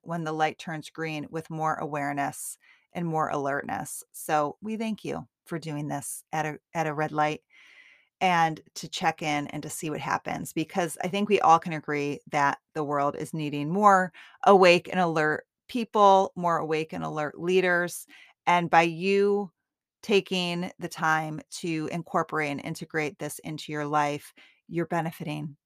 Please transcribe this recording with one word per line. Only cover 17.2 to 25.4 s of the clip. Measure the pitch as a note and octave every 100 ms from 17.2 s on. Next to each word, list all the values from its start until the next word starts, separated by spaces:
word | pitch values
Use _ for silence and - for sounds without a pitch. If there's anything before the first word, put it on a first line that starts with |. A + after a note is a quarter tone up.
| D3 -
leaders. | E3+ F#3 F3+ F3 F3 - - - - _ -
And | F3 E3+
by | E3+
you | E3+ D#3+ F#3 G3 G3+ G3+ G3 _ _ _ _ _
taking | - G3+ F#3+ F#3 F3 F3 F3+ -
the | E3+
time | - D#3+ D#3 D#3 D#3 -
to | - F3 D#3+ D#3
incorporate | E3+ D#3+ F3+ E3 D#3 D3
and | C#3+
integrate | - D#3+ D#3+ D#3+ D3+ -
this | D3 -
into | D#3+ D#3 -
your | D3+ D3
life, | D3+ D3 D3 - - - _ _
you're | E3+ E3
benefiting | E3+ D#3+ - D#3 D3+